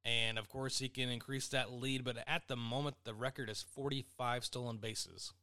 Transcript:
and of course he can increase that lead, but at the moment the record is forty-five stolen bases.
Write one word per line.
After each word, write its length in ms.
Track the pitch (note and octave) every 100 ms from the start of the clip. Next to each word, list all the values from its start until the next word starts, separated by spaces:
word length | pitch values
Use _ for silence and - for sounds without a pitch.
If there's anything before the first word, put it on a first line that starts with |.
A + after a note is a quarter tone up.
| A#2
and 340 | A#2 A2+ A2
of 80 | A2
course 320 | C3 C3 -
he 80 | C3+
can 220 | C3 B2+
increase 400 | A#2+ - C3+ -
that 240 | C3+ A2
lead, 320 | A#2+ C3 C3 B2
but 180 | A#2 B2
at 220 | E3 -
the 80 | B2
moment 400 | A#2 B2 C#3+ C3
the 100 | A2+
record 360 | G#2+ B2+ C3 A2+
is 160 | G#2+ - -
forty-five 680 | C#3 C#3 C#3 - B2 B2 -
stolen 320 | B2+ B2 A2+
bases. 560 | A2 A2 F2 F#2 - -